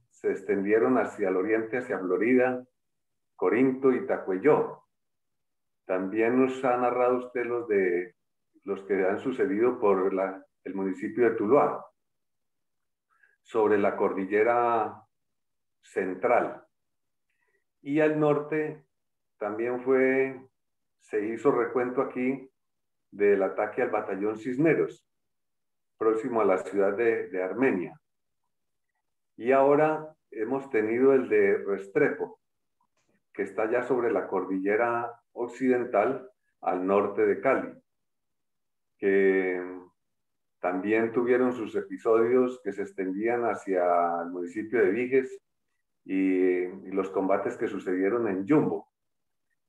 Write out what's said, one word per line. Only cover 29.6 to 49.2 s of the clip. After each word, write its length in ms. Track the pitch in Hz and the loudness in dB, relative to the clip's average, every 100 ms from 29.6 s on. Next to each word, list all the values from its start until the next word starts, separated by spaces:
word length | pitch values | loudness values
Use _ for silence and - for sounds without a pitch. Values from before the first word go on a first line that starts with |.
| 139 147 156 156 156 - _ | 6 4 4 0 -8 -18 _
hemos 400 | 110 110 135 - | -8 -4 -4 -2
tenido 440 | 110 107 117 135 | -2 0 4 4
el 160 | 135 107 | 4 4
de 280 | 107 98 104 | 4 4 2
Restrepo, 840 | 98 98 - 147 143 - 87 - _ _ _ _ _ _ _ _ _ | -2 -6 -4 0 0 0 -8 -12 _ _ _ _ _ _ _ _ _
que 100 | - | -8
está 280 | 98 - 110 | -6 -2 -2
ya 120 | 120 | -2
sobre 280 | 127 127 117 | 0 0 0
la 160 | 98 - | -2 -2
cordillera 840 | 95 92 95 98 107 117 117 120 - _ | -4 -2 -4 0 0 0 -2 -6 -12 _
occidental 1000 | - 123 - 131 123 107 101 107 - - _ _ _ | -8 -8 -2 0 2 2 2 2 -2 -10 _ _ _
al 260 | 87 90 92 | -4 -2 2
norte 400 | 101 101 110 104 | 2 0 0 0
de 140 | 92 | 0
Cali, 320 | 135 117 - - _ _ _ _ _ _ _ _ _ _ _ _ | 0 0 -2 -12 _ _ _ _ _ _ _ _ _ _ _ _
que 640 | 101 98 98 95 92 90 90 92 90 _ _ _ _ _ _ _ | 0 4 4 4 0 -4 -6 -12 -18 _ _ _ _ _ _ _
también 540 | 87 92 101 110 113 | -4 -2 0 0 2
tuvieron 400 | 127 120 123 127 | 0 2 2 2
sus 200 | 123 104 104 | -2 -6 -6
episodios 840 | - - 117 113 117 127 127 - | -6 -6 2 4 4 4 2 -2
que 120 | 101 | -10
se 80 | 98 | -8
extendían 640 | 98 - 92 95 113 120 117 | -10 -6 -6 -4 -2 -2 -2
hacia 760 | 98 - 92 87 87 85 85 | -4 -2 0 2 2 2 -2
el 80 | 85 | -6
municipio 520 | 90 87 101 - 92 | -8 -8 -8 -4 0
de 80 | 90 | 2
Viges 500 | 110 123 131 131 - _ _ _ _ _ _ | 0 0 0 0 -10 _ _ _ _ _ _
y, 120 | - 95 | -6 -2
y 760 | 95 92 92 90 90 98 - | 0 2 2 0 -4 -10 -6
los 180 | 95 95 | -4 -4
combates 440 | 98 92 101 120 - | -2 0 0 -2 -4
que 120 | 113 | -6
sucedieron 600 | 98 98 92 98 120 113 | -6 -4 0 0 0 -2
en 180 | 92 98 | -4 2
Yumbo, 460 | 147 - - - _ _ _ | 2 2 -2 -8 _ _ _